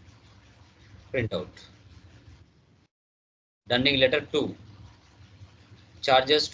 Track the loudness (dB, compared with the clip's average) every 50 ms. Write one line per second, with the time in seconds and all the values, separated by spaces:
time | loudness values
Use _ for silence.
0 | -20 -20 -20 -20 -20 -20 -20 -20 -20 -20 -20 -20 -20 -20 _ -20 -20 -20 -20 -20
1 | -16 -8 -6 -6 -4 -4 -6 -8 -8 -10 -14 -20 -20 -20 -20 -20 -20 -20 -20 -20
2 | -20 -20 -20 -20 -20 -20 -20 -20 -20 _ _ _ _ _ _ _ _ _ _ _
3 | _ _ _ _ _ _ _ _ _ _ _ _ _ -2 -2 0 2 2 2 4
4 | 4 4 2 0 -2 -2 -4 -4 -4 -4 -8 -12 -20 -20 -20 -20 -20 -20 -20 -20
5 | _ _ -20 -20 -20 -20 -20 -20 -20 -20 -20 -20 -20 -20 -20 -20 -20 -20 -18 -8
6 | 0 2 4 4 4 4 2 0 0 -2